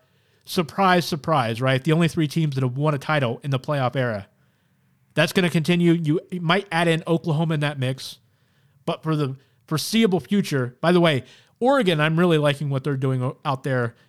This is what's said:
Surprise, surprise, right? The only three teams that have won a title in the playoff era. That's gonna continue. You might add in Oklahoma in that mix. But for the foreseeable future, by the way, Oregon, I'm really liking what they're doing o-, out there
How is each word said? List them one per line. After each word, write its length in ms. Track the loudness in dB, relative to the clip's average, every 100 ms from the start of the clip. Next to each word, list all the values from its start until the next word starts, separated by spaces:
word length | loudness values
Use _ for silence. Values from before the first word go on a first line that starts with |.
| _ _ _ _ -6
Surprise, 600 | -4 -4 0 2 2 0
surprise, 540 | -4 0 0 0 -2
right? 240 | 0 0
The 100 | 2
only 140 | 2 2
three 200 | 0 -2
teams 260 | 0 -2
that 100 | 0
have 140 | -2 0
won 160 | -2
a 60 | -2
title 400 | -2 0 0 -4
in 60 | -4
the 100 | -4
playoff 360 | -2 -2 -2 -2
era. 320 | -2 -4 -10 _ _ _ _ _ _ _ _ -2
That's 180 | 0
gonna 160 | 2 2
continue. 440 | 2 2 4 4
You 260 | 4 2 -2 -4 -4
might 260 | 0 0 0
add 160 | 0 0
in 140 | 0 0
Oklahoma 480 | -2 0 -2 0 -2
in 40 |
that 180 | -2 -2
mix. 400 | -4 -6 -10 -18 _ _ _ _ _ _ -8
But 160 | -6
for 140 | -2 -2
the 200 | -2 -6 _ _ -6
foreseeable 540 | -6 0 2 4 2
future, 580 | 0 -2 0 -2 -4 -2
by 120 | 2
the 100 | 4
way, 220 | 4 2 -4 -16 _ -2
Oregon, 400 | 2 2 2 2
I'm 200 | 2 2
really 180 | 2 4
liking 320 | 2 0 -4
what 140 | -4
they're 140 | -4 -2
doing 260 | -2 -2
o-, 140 | -4 -6 -6
out 180 | -4
there 320 | -2 -2 -2 -6